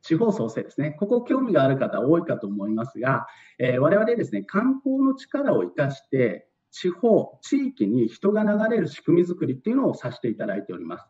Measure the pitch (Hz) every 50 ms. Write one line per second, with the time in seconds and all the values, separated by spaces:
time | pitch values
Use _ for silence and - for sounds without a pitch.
0 | _ - 165 156 226 226 196 - 120 113 - - - - - - 139 151 147 -
1 | 208 202 240 240 240 - - 262 269 240 190 151 135 135 135 135 123 107 - -
2 | 110 131 165 170 160 - - 117 - 101 101 104 98 104 107 110 117 131 - -
3 | 117 131 135 117 110 - - - - - _ _ 123 123 123 123 135 156 185 202
4 | 220 233 240 233 - - - 98 - - - 196 233 262 269 269 _ 262 262 269
5 | 277 269 262 - - _ - 285 285 254 156 113 90 - - - 147 135 135 -
6 | _ _ - 135 127 110 92 85 - _ _ _ _ _ _ - - 185 175 -
7 | - 233 214 160 - - - - - - - 277 277 247 - - 110 98 110 127
8 | 117 - - - - 202 208 214 214 208 208 208 214 226 233 220 170 147 - -
9 | _ - 170 175 180 175 175 - 160 139 131 135 _ 208 233 269 262 180 110 -
10 | - 123 - - - 120 107 - - 101 98 101 98 - 90 90 87 82 85 90
11 | - _